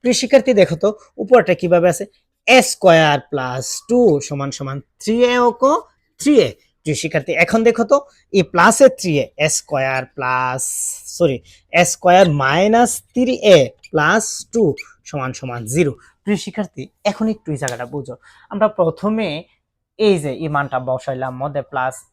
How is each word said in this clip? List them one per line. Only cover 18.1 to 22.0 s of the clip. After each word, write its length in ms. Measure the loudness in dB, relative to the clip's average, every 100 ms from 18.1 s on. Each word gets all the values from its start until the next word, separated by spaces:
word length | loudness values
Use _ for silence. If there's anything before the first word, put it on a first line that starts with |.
| -18 _ _ _
আমরা 160 | -4 -4 0
প্রথমে 480 | -2 -2 -4 -4 -4 -8 -12 _ _ _ _ _
এই 160 | 0 0
যে 80 | -2 -6
এই 60 | -4 -4
মানটা 220 | -4 -6 -4
বসাইলাম, 460 | -6 -6 -6 -8 -8
মধ্যে 200 | -8 -8 -8
প্লাস 240 | -6 -6 -6